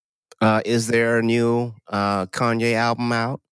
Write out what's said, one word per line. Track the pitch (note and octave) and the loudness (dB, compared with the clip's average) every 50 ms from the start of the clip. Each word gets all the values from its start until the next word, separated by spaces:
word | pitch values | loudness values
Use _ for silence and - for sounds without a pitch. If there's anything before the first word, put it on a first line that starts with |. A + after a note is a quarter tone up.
| _ _ _ _ _ _ - - | _ _ _ _ _ _ -6 0
Uh, | A2 A2 A2 A2 - | 2 2 2 2 0
is | G#2 A#2+ A#2 A2+ A2 | 0 0 -2 0 0
there | A#2 A#2 A#2 A#2 A#2 A#2 | 0 2 2 2 2 2
a | A2+ | 2
new, | A2+ A#2 A#2+ A#2 A#2 A#2 A#2+ A#2+ A#2+ A2+ - _ - | 2 2 2 2 2 2 0 -2 -4 -8 -14 _ -6
uh, | G#2+ G2+ G2+ G2+ G2+ G2 F#2 | -4 -2 0 0 0 -2 -4
Kanye | F#2 - - B2+ A#2 A#2 A2+ A2+ A#2+ A#2 | -4 -4 -4 -2 -2 0 0 0 0 0
album | A2 A#2 A#2 A#2 A2 B2 A#2+ A#2+ | 2 0 0 0 -2 -2 -2 -2
out? | A#2 A2+ A#2 C#3 C#3+ _ _ | -2 -2 -4 -6 -8 _ _